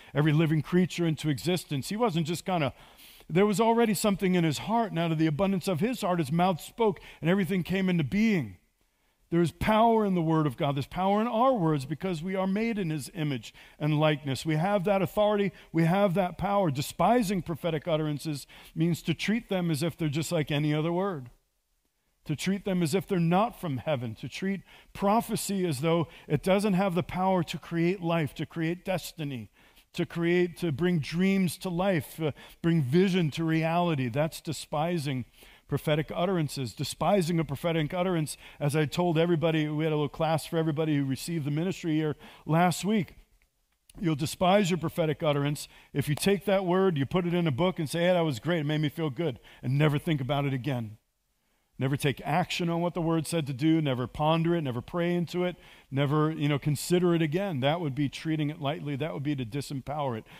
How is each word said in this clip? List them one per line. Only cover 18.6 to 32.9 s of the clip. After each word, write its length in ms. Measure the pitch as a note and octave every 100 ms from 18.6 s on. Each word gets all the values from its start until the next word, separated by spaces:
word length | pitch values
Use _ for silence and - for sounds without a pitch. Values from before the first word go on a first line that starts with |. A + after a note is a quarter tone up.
| -
means 280 | D#3+ E3+ D#3+
to 120 | -
treat 340 | D#3 - A3+ -
them 220 | F#3+ E3+
as 120 | C#3+
if 140 | E3 -
they're 120 | D#3
just 220 | C#3+ D3
like 220 | E3+ -
any 200 | C#3+ D3+
other 200 | D3+ D#3+
word, 380 | F3 G3 D#3 A#2+ - _ _ _ _ _ _ _ _ -
to 100 | D3
treat 280 | F3+ G3
them 160 | G#3 F#3
as 120 | D#3+
if 140 | F#3 -
they're 100 | F#3
not 420 | E3 F3+ A#3 -
from 180 | E3+ B2+
heaven, 360 | D#3+ C#3 A#2+ G#2+
to 120 | C3+
treat 340 | - F#3+ G3 - - -
prophecy 720 | - G3+ A3+ - - - G3 F3+
as 140 | B2+
though 260 | D#3+ E3+ D3+ - -
it 140 | D3+
doesn't 320 | F#3 G3+ G#3
have 200 | F3+ G3
the 80 | E3+
power 400 | - F3 F#3+ F#3+
to 160 | - E3+
create 420 | - E3+ E3+ G3
life, 340 | E3+ E3 D3
to 120 | - D3+
create 380 | E3+ D#3+ F3+
destiny, 680 | - F3+ - - C#3+ B2 G#2 _ _ - _
to 120 | - E3
create, 500 | E3+ E3+ F3+ F3+ D3+
to 120 | F3
bring 300 | B2+ F3+ F3
dreams 580 | B2 E3 F#3+ G3 F3+ -
to 100 | F#3+
life, 520 | E3+ G3 E3+ - -
uh, 80 | D#3 - - -
bring 200 | E3+ E3
vision 480 | B2